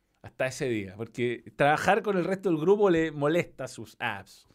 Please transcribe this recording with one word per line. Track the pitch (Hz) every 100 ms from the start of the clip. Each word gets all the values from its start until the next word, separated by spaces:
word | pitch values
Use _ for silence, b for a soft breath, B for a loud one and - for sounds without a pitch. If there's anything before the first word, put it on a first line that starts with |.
| _ _
Hasta | 107 - 131
ese | - 135
día. | 110 95 101
Porque | 113 - 123 117 - -
trabajar | 143 151 - 208
con | 202 190
el | 165
resto | 196 196
del | 156
grupo | 170 202 202
le | 165 160
molesta | 151 147 175 - - 127
sus | - 107 -
apps. | 117 101 98 - _